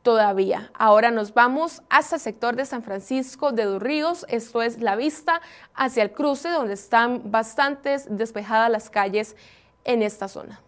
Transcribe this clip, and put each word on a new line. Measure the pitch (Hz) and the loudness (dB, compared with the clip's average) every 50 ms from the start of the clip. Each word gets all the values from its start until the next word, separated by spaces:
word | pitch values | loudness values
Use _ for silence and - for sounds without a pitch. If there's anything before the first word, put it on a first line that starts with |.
todavía. | _ 247 226 220 214 202 196 190 196 190 - 190 214 - _ | _ 4 4 4 4 2 2 0 0 0 -2 -4 -6 -12 _
Ahora | - 220 220 208 214 233 233 | 2 6 6 8 8 6 4
nos | 233 226 208 208 214 | 2 0 -4 2 4
vamos | 240 240 247 262 294 320 330 - - _ _ | 4 4 4 4 -2 -4 -4 -6 -14 _ _
hasta | - 285 302 - 339 | 2 2 2 2 -6
el | 311 | -4
sector | - 226 202 - - 240 233 | -4 -8 -8 -4 -4 -2 -2
de | 247 277 | -2 -6
San | - 277 240 220 | -6 -8 -10 -8
Francisco | 208 196 196 190 - 262 262 262 262 - - 294 285 240 | -8 -10 -10 -6 -4 -4 -4 -4 -4 -8 -2 -2 0 0
de | 220 220 | 0 0
Dos | 202 196 196 | 0 -2 -2
Ríos, | 208 254 302 302 302 330 349 349 - | -2 -2 -2 0 0 -2 -2 -4 -6
esto | - 233 233 226 - - 233 | -4 -4 -4 -4 -4 -2 -2
es | 226 240 233 226 | -2 -2 -2 -2
la | 233 220 196 | -2 -2 0
vista | 220 269 302 302 - - - 330 330 - - - - - _ _ | 0 -2 -2 -4 -2 -2 -2 -2 -2 -2 -14 -20 -20 -20 _ _
hacia | - 269 254 - 233 208 | -2 -2 0 2 0 0
el | 202 | 0
cruce, | - - 302 294 277 277 - 339 | 0 -2 0 0 0 -2 -4 -4
donde | 349 320 247 208 202 | -2 -2 -2 -4 -6
están | 196 - - - 226 233 240 247 240 - 208 | -8 -4 2 2 2 2 2 -2 -4 -4 -2
bastantes | 208 220 220 226 - - 277 277 285 277 - 277 277 277 277 - | -2 -2 -2 -2 -2 0 0 0 0 -4 -2 -2 -2 -2 -4 -8
despejadas | 208 196 226 226 226 208 208 202 226 220 226 233 | -6 -4 -4 -6 -6 -10 -6 0 2 2 4 2
las | 226 214 214 - | 2 -2 -4 -4
calles | - 208 196 196 190 208 220 220 - - - - - _ _ _ _ _ _ | -2 -2 0 0 0 -2 -2 -4 -10 -20 -20 -20 -20 _ _ _ _ _ _
en | - 247 233 214 | 0 0 2 0
esta | 208 208 - 196 | -2 -2 -6 -10
zona. | 196 - - - - 208 - _ | -10 -10 -14 -14 -16 -18 -20 _